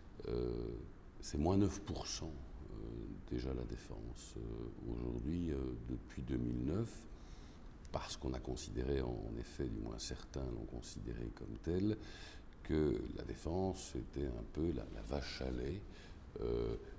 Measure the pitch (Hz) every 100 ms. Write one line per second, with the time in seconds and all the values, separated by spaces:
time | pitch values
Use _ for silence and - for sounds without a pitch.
0 | - - - 58 60 58 58 58 - -
1 | - - - 73 80 98 98 - - 82
2 | - - 80 71 - - - 53 55 57
3 | 55 50 - 60 64 64 58 60 - 57
4 | 58 58 - 55 57 57 58 58 58 57
5 | 60 58 62 87 85 69 65 60 58 62
6 | - - 64 64 60 60 64 92 117 -
7 | - - - - - - - - - -
8 | - - 65 64 65 62 - 52 64 69
9 | 60 58 55 57 60 - 67 55 55 57
10 | - - - 69 65 57 55 58 - -
11 | 50 57 55 - - 55 80 90 104 107
12 | - - - - - - - 78 76 53
13 | - - - - 80 90 95 92 - 62
14 | - - 69 57 55 - 85 67 52 52
15 | 53 69 64 - 65 62 65 95 - -
16 | - - - - 57 58 57 55 -